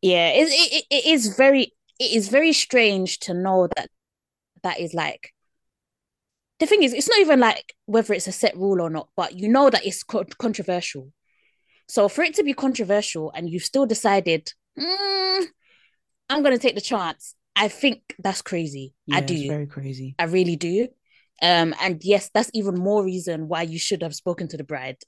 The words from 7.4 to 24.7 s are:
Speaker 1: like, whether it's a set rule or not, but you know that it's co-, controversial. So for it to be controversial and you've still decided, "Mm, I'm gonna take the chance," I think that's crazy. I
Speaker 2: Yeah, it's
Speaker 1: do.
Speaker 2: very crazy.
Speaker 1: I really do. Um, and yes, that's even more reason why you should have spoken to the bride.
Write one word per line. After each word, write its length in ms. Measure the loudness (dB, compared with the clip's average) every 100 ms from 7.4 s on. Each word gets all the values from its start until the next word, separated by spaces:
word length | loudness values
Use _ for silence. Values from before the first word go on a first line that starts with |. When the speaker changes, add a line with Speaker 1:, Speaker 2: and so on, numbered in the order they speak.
Speaker 1:
like, 340 | 4 2 -8 -20 -2
whether 280 | 0 0
it's 140 | -4 -4
a 40 |
set 240 | -2 -2 0
rule 240 | -2 0
or 100 | -2
not, 180 | -6 -8 -6
but 180 | -6 -4
you 100 | 2
know 220 | 4 6
that 140 | 4
it's 180 | -2 -8
co-, 200 | -6 -6 -6 -6
controversial. 760 | -6 -4 -4 -4 -4 -12 -16 _ _ _ _ _ _ _ _
So 200 | 2 2
for 140 | 2
it 120 | -2
to 100 | 0
be 100 | -2
controversial 760 | 0 -2 -2 0 0 0 -6 -8
and 160 | -8 -8
you've 140 | -6
still 220 | -2 0 0
decided, 680 | 0 2 2 2 -2 -4 -20 _ -10
"Mm, 680 | -6 -4 -4 -4 -2 -2 -4 _ _ _ _ _ _ _ _
I'm 120 | 0
gonna 160 | 2 2
take 160 | 0 -2
the 40 |
chance," 540 | -4 -4 -4 -8 -16 -20 _ 0
I 120 | 0
think 460 | 2 -2 -2 _ -6
that's 220 | -4 -4
crazy. 520 | -6 -6 -6 -8 -16 _ -4
I 60 | -2
Speaker 2:
Yeah, 20 |
it's 220 | 0 -4
Speaker 1:
do. 60 | -2
Speaker 2:
very 180 | -6 -6
crazy. 480 | -10 -12 -10 -12 -4
Speaker 1:
I 60 |
really 320 | 0 2 0 -2
do. 320 | -2 -2 -2 _ _ _ _ _
Um, 320 | 4 4 4 0
and 220 | -4 -4
yes, 260 | 2 2 2
that's 180 | -2 -2
even 220 | -4 -4 -2
more 280 | 0 0
reason 440 | 0 -4 -6 -8 -6
why 140 | -4
you 160 | -4 -6
should 240 | -4 -4
have 120 | -6
spoken 340 | -8 -8 -6 -8
to 80 | -10
the 80 |
bride. 320 | -10